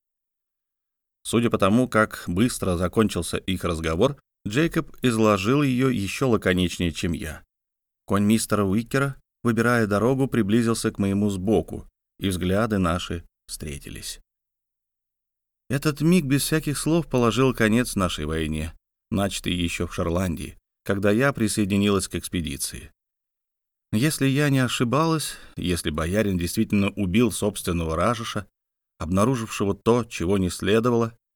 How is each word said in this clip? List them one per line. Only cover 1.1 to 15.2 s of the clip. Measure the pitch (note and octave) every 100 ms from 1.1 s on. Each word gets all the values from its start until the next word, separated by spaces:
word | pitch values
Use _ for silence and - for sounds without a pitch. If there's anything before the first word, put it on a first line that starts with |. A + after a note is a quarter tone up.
| _
Судя | - A#2 A#2
по | A2
тому, | G2 A2+ B2+
как | A2 G#2+ - -
быстро | F2+ B2 - G2 E2+
закончился | F2+ - G#2+ F#2 E2 -
их | - F2+
разговор, | F2+ D#2+ D#2+ E2 C3 C#3 _ _ G2+
Джейкоб | A2+ E3 E3 - -
изложил | B2+ A2+ A2 G2+ G2 C#3
ее | C#3+ B2 C3+
еще | A#2+ F#2+ - C3+
лаконичнее, | G#2+ G2 F#2 F2+ - F2
чем | - F2+
я. | D2 C#2+ - - _ _ _ _ _ -
Конь | G2+ G#2
мистера | A2 - G#2 G2
Уикера, | G2+ A#2 C#3 C#3 - _ _
выбирая | A#2+ A2+ A#2 A#2+ G#2+
дорогу, | G2+ A2+ C3+ C3
приблизился | A#2+ G2 A2+ A2+ A2+ A2+
к | -
моему | G2 G2 G#2
сбоку, | G2 F#2+ G2+ - - - _ _ -
и | F#2+
взгляды | F2+ F2+ G2 A2+ G2+
наши | F2 F2 - F2 - _ -
встретились. | - D#2 C#2 - - - - _ _ _ _ _ _ _ _ _ _